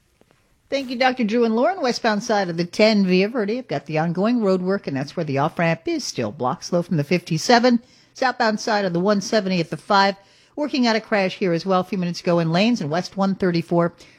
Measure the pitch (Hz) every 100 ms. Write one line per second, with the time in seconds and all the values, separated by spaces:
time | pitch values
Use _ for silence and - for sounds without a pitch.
0 | _ _ _ _ _ _ _ 269 254 247
1 | 254 254 214 240 233 220 294 381 262 226
2 | 233 208 - 208 185 170 175 - 214 208
3 | 190 180 202 247 196 247 - 143 - 151
4 | 170 165 214 247 202 190 185 196 190 131
5 | 143 - 156 135 151 - 165 165 - 330
6 | - - 117 147 123 139 - 175 165 156
7 | 143 180 - 160 - 233 247 240 - _
8 | _ - 254 247 226 214 - 208 190 175
9 | 196 202 - 220 190 185 160 156 - 202
10 | 196 196 _ _ _ - 294 294 240 220
11 | 220 208 185 - 185 165 190 185 180 196
12 | 175 170 185 170 165 170 220 240 147 165
13 | 180 - 196 190 185 170 - 170 170 -
14 | -